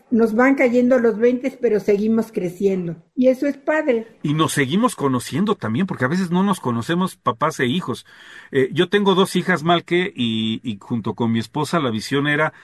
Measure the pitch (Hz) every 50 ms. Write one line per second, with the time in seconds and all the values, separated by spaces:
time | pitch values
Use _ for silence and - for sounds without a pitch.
0 | _ _ 254 220 226 226 214 220 247 269 277 277 277 247 233 247 247 247 262 254
1 | 233 233 214 202 233 247 247 247 262 262 - - 240 233 214 202 196 - 208 196
2 | 208 220 226 226 220 220 - 208 180 175 175 - 202 196 190 185 175 170 165 -
3 | _ _ _ - 254 254 262 254 294 285 277 - - - 302 311 302 302 240 226
4 | 220 - - _ - 151 143 156 160 147 - 156 139 123 151 196 240 247 - -
5 | 143 139 131 123 - - - 143 202 208 214 - - 110 110 135 196 185 156 120
6 | 127 127 165 185 190 170 170 180 190 208 185 - - 131 117 117 113 - 170 175
7 | 185 180 - - _ 123 120 - 147 156 151 - 139 120 135 185 - - 113 -
8 | - - - - - - - - - - - 135 135 - - 135 180 180 - 208
9 | 208 196 190 175 196 - - 180 170 - 180 151 147 170 175 170 - - 170 175
10 | 180 - - - 120 117 113 110 110 110 113 - - 120 107 98 - - 127 117
11 | 98 113 101 - 123 113 113 113 110 - - 147 151 - - 170 147 123 110 107
12 | 101 - 135 143 143 147 147 147 156 156 - -